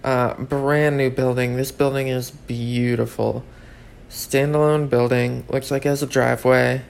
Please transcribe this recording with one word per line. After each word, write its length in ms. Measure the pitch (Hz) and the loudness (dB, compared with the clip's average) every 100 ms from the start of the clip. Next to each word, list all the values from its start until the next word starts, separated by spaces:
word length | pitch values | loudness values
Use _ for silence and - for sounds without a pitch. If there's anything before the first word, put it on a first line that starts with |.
Uh, 320 | 135 127 120 | 0 0 0
brand 640 | - 127 139 139 151 151 143 | -2 -4 -2 0 2 2 2
new 100 | 131 | 0
building. 480 | 131 127 123 123 123 | 0 0 0 -2 -2
This 140 | 135 | -4
building 380 | - 139 135 131 | 0 0 0 -2
is 240 | 127 123 | -4 -6
beautiful. 1120 | - - 120 120 123 123 117 113 - 110 - - - - - - - - | -14 -10 -6 -2 0 0 0 -2 -2 -2 -2 -8 -20 -20 -20 -20 -20 -18
Standalone 800 | - - 139 143 151 151 151 143 | -14 -2 0 2 2 4 2 2
building. 560 | 123 120 123 123 123 - | 2 2 2 0 -4 -4
Looks 220 | 135 - | -6 -2
like 160 | 135 147 | -2 0
it 40 | |
has 120 | 139 | -2
a 40 | 139 | 0
driveway. 760 | 131 123 123 127 127 123 131 | 0 2 2 4 4 4 -2